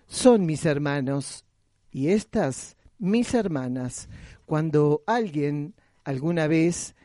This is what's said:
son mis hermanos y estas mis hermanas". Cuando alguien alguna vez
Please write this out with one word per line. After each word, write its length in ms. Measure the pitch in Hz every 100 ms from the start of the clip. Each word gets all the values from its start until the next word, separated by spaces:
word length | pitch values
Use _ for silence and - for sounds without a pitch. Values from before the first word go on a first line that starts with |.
| -
son 400 | - 254 226 170
mis 180 | 151 165
hermanos 760 | 143 147 143 131 139 135 - _ _ _ _ _
y 200 | - 143
estas 680 | 214 - 233 147 127 - - - -
mis 340 | 190 226 240
hermanas". 720 | 247 180 147 127 127 127 - - - - - -
Cuando 560 | 156 160 147 147 151 -
alguien 680 | 240 220 151 147 147 151 - _ _
alguna 420 | - 135 151 175 151
vez 480 | 160 170 175 - -